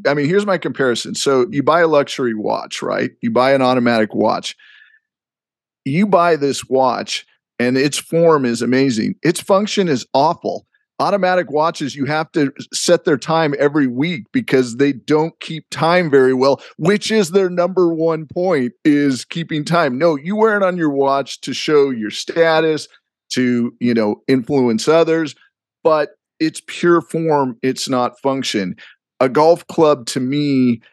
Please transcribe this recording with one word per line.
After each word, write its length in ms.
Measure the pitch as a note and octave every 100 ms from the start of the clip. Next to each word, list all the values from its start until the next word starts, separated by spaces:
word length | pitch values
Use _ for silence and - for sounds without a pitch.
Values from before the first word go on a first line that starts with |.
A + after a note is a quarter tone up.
I 100 | C3+
mean, 120 | D3 C#3+
here's 200 | G3 G#3
my 120 | F3
comparison. 560 | D#3 B2+ C3 A2+ -
So 320 | - C#3+ C3 B2
you 100 | C#3
buy 180 | C3+ E3
a 60 | E3
luxury 480 | D3 C3+ - B2
watch, 480 | G#2+ G#2+ A2 - -
right? 300 | - G2 B2 -
You 100 | A#2
buy 220 | A2+ C3
an 100 | C#3
automatic 540 | B2+ B2+ A#2+ A#2 G#2+ A2
watch. 400 | G#2+ F2 - - - - _ _ _ _ _ _ _ _ _ _
You 240 | - D#3 G#3
buy 260 | F#3 F3
this 340 | D#3+ C#3 B2 -
watch 560 | C3 B2+ G#2+ G#2 - - _ _ -
and 180 | B2 C3
its 200 | C#3+ -
form 460 | - E3 E3+ D3+
is 180 | B2 A#2
amazing. 520 | A#2+ B2+ C#3 A2 G#2 -
Its 160 | D#3 F3
function 460 | - G3 G#3 - F3+
is 180 | B2+ -
awful. 540 | C3+ D#3 E3+ G#2 G2 - _ _ -
Automatic 520 | D3+ G3 F#3 F#3 D3
watches, 440 | D3 D#3+ - C#3+
you 120 | C#3+ C#3
have 260 | D#3 D3+
to 180 | E3 C#3 - -
set 320 | - - E3+
their 140 | - C3+
time 360 | - E3 D#3+ C#3
every 280 | C#3+ D3+ C3
week 380 | B2 E3 D3+ G#2+
because 460 | C3 A2 C3+ B2 A#2
they 160 | C#3+
don't 440 | B2+ - D3+ D#3+ -
keep 260 | - D#3+ -
time 400 | C3 D#3+ F3+ E3
very 220 | C3+ C3
well, 260 | C3 C#3 C3 - -
which 320 | D#3 G#3 -
is 220 | A3 E3
their 180 | G3 F#3
number 420 | F3 F3 F#3 F3
one 320 | D#3+ E3 D#3+
point, 480 | D3+ F3+ F3+ D3+ B2 -
is 400 | D#3 D3 C#3+ B2 -
keeping 360 | E3+ E3 D#3
time. 360 | D3+ E3+ D3+ B2+
No, 180 | E3+ D3
you 180 | D#3
wear 220 | G#3+ A3 G#3
it 60 |
on 160 | F#3 F3+
your 100 | D#3
watch 540 | C#3 C#3 C#3 C3 -
to 100 | -
show 380 | C3 - D3+ C#3
your 200 | A#2+ G#2+
status, 800 | - - E3 E3 D#3+ D#3+ D3+ - _ _ _ _
to, 420 | B2+ B2+ A#2+ A#2 -
you 140 | A#2+
know, 300 | A#2 G#2+ G2+ -
influence 600 | C3 A2+ C#3+ B2 A2 -
others, 460 | E3 D#3+ E3 D3 - _ _ _ _
but 280 | D#3+ D3+ D3 _ _ -
it's 220 | D#3 - -
pure 360 | - F3 E3+
form. 560 | - E3 D#3+ D3 C3 A#2
It's 280 | C3 B2+ -
not 280 | B2+ A#2+ -
function. 520 | C#3 C3+ A#2+ A2 F#2 - - _ _ -
A 80 | C3
golf 380 | B2+ D#3+ E3+ -
club, 400 | - D#3 C#3+ A#2
to 140 | C#3
me, 600 | B2+ C#3+ D3 C3+ B2+ A#2 -